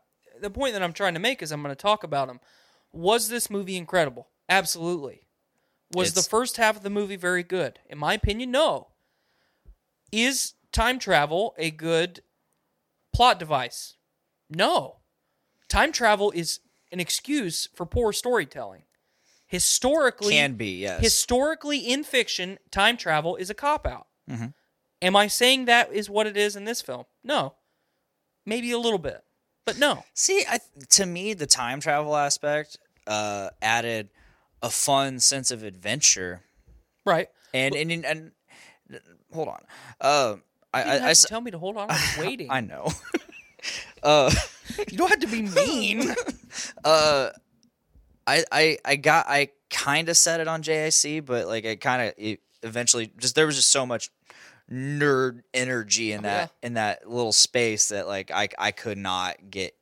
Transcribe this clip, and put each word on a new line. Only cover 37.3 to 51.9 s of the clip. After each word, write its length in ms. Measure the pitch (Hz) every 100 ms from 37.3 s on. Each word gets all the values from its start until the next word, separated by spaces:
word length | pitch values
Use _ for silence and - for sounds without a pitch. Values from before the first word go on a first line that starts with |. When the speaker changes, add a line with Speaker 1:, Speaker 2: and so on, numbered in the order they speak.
| _ _
Speaker 2:
And, 220 | 131 135 143
and, 160 | 160
and, 120 | 170
and 280 | 143 160 160 _ _ - - _ _ 135 - _ _
hold 160 | 160 143
on. 120 | - - - - -
Uh, 340 | 131 143 123 98 _ _ _
I, 60 | 131
Speaker 1:
You 60 | 117
didn't 20 |
Speaker 2:
I, 40 |
Speaker 1:
have 80 | 139
Speaker 2:
I 40 | 247
Speaker 1:
to 40 |
Speaker 2:
s- 140 | 160 -
Speaker 1:
tell 160 | 220
me 100 | 240
to 80 | 170
hold 180 | 180 220
on. 140 | 202
I 20 |
Speaker 2:
<laughs> 240 | 151 - 151
Speaker 1:
was 80 | 175
waiting. 220 | 254 139
Speaker 2:
I 100 | 131
know. 260 | 110 67 117 -
<laughs> 0 | - - - - - - - - - -
Uh, 260 | 147 151 131 - - - - - 415
Speaker 1:
You 60 | 190
don't 100 | 370
have 120 | 403
to 60 | 262
be 140 | 226
mean. 720 | 214 494 539 262 202 214 269 494 403 - -
Speaker 2:
<laughs> 360 | - - -
uh, 460 | 151 156 151 143 123 - _ _ _ _ _ _ _ _ -
I, 160 | 147 -
I, 260 | 143 156 - -
I 100 | 143
got, 280 | 151 160 -
I 220 | 143 139 _ _
kinda 420 | - 143 147 165
said 260 | 165 170 165
it 80 | 160
on 140 | 160
J 240 | 156 156 156
I 40 |
C, 300 | - 147 156
but, 260 | 143 120 87
like, 180 | 113 110
I 100 | 107
kinda, 380 | 139